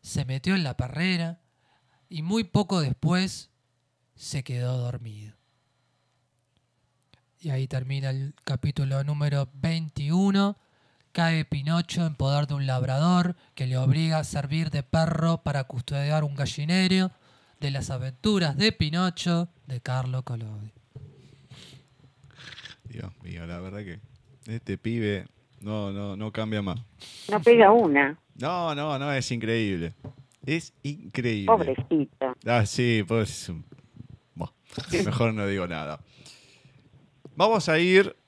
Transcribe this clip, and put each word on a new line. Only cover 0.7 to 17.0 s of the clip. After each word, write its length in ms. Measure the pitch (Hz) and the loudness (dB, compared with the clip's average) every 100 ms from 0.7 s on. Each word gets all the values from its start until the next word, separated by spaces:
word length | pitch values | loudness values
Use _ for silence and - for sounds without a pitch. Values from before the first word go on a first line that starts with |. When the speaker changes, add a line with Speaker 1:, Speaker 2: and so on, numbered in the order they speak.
| 123 | -4
Speaker 1:
perrera 640 | 127 151 180 180 165 170 _ _ _ _ _ _ _ | -6 -2 -2 0 -4 -8 _ _ _ _ _ _ _
y 140 | 165 | -8
muy 220 | 160 226 | -2 -2
poco 360 | 196 208 202 185 | 2 0 2 0
después 680 | 143 - 156 180 190 - - _ _ _ _ _ _ _ | 0 0 2 2 0 -6 -16 _ _ _ _ _ _ _
se 280 | - 147 | -8 -8
quedó 340 | 127 123 123 127 | -6 -4 -2 -2
dormido. 580 | 123 120 117 107 107 - _ _ _ _ _ _ _ _ _ _ _ _ _ _ _ _ _ _ _ _ | -4 -6 -10 -14 -18 -20 _ _ _ _ _ _ _ _ _ _ _ _ _ _ _ _ _ _ _ _
Y 100 | 165 | -6
ahí 180 | 131 131 | -4 -4
termina 420 | 131 127 139 135 | -4 -4 -4 -4
el 240 | 135 139 - | -4 -6 -8
capítulo 600 | - 131 143 - 135 135 | -6 -2 -2 -2 -2 0
número 460 | 139 147 147 143 139 | -2 0 0 0 -2
veintiuno. 1040 | 139 165 165 156 - 143 175 196 196 202 208 _ _ _ _ _ | -4 -2 -2 -4 -4 0 4 4 4 2 0 _ _ _ _ _
Cae 340 | - 165 160 151 | 0 2 2 0
Pinocho 600 | 147 139 170 165 - 165 | -2 0 0 0 0 0
en 100 | 143 | 2
poder 320 | 135 143 147 | 2 2 0
de 60 | |
un 120 | 143 135 | -2 0
labrador 680 | 127 127 131 165 180 175 170 _ | 0 0 2 4 4 2 -2 _
que 140 | - 127 | -6 -2
le 100 | 131 | 2
obliga 420 | 131 147 160 156 | 4 4 4 0
a 40 | |
servir 460 | 151 143 135 160 160 | 0 -4 -2 -2 0
de 140 | 151 | -2
perro 600 | - 160 160 156 165 165 | 0 2 2 2 2 2
para 200 | 151 139 131 | 0 -2 -2
custodiar 580 | 123 - 143 143 156 | -6 -4 -2 0 0
un 120 | 147 139 | 0 -2
gallinero, 760 | 135 - 151 180 185 190 | -4 -2 0 2 4 4